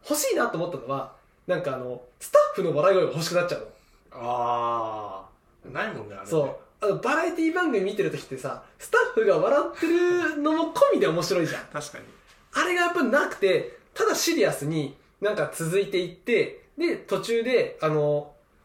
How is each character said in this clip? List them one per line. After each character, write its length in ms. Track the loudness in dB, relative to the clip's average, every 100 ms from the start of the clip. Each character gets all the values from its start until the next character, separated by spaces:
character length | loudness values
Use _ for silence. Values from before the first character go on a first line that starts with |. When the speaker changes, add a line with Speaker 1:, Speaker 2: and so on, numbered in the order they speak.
| -4
Speaker 1:
欲 80 | -2
し 140 | 0
い 40 | 0
な 120 | 0
と 100 | -2
思 100 | -4
っ 20 |
た 80 | -6
の 100 | -6
は、 260 | -6 -6 -16 _ _ -4
な 100 | -2
ん 60 |
か 120 | -2
あ 40 | -6
の、 240 | -8 -10 -14 _
ス 140 | 2
タ 60 | 4 4
ッ 80 | 0
フ 0 |
の 140 | 0 2
笑 160 | 4
い 40 | 4
声 100 | 2
が 60 |
欲 100 | 0
し 60 | -2
く 60 |
な 100 | 0
っ 40 | 0
ち 60 |
ゃ 40 | -4
う 20 |
の。 60 | -8 -18 _ _ _
Speaker 2:
あ 1160 | -10 -6 -2 0 0 0 -2 -4 -8 -10 -14 -16 _ _ _ -12
ー。 60 |
な 120 | -8
い 80 | -6
も 120 | -8
ん 40 | -12
ね、 60 |
あ 40 | -14
れ 60 |
ね。 60 | -4
Speaker 1:
そ 140 | -2
う。 120 | -2 -4 -18 _
あ 40 | -2
の、 100 | 0
バ 160 | 0
ラ 100 | 0
エ 80 | 0
テ 100 | 0
ィ 120 | 0
番 180 | 2 0
組 120 | 0
見 120 | -2 -2
て 60 |
る 80 | -2
時 120 | -4
っ 20 |
て 120 | -10 -10
さ、 280 | -8 -10 -14 _
ス 120 | 0
タ 80 | 2
ッ 220 | 4 2
フ 60 | 4
が 120 | 4
笑 220 | 4 2 0 -2
っ 40 |
て 60 | 2
る 560 | 4 4 2 0 0
の 100 | 0
も 220 | 0 -2
込 200 | 4 4
み 60 | 6
で 60 | 2
面 160 | 0
白 200 | 0 0
い 40 | 0
じ 80 |
ゃ 60 | -4
ん。 20 | -10
Speaker 2:
<laughs> 40 |
確 200 | -12 -12
か 60 | -14
に。 60 | -20 -20 _ -20 _
Speaker 1:
あ 120 | -2
れ 100 | 0
が 80 | 2
や 60 | 2
っ 40 |
ぱ 80 | 2
な 260 | 2 2 2
く 60 |
て、 440 | 0 2 2 -2 -12 _
た 120 | -2 0
だ 80 |
シ 200 | 2 0
リ 120 | 2 2
ア 60 |
ス 140 | 0 -2
に 300 | -2 -4 -8 _ _
な 120 | -2
ん 40 | -2
か 140 | -4
続 240 | -4 -2 0
い 120 | 0
て 120 | -2
い 100 | -4
っ 40 | -6
て、 480 | 0 2 2 -4 -18 -4
で、 200 | -2 -2
途 240 | -2 -4
中 240 | 0 0
で、 340 | 2 2 0 -2
あ 80 | 0
の、 440 | 2 2 0 -4 -16 _ _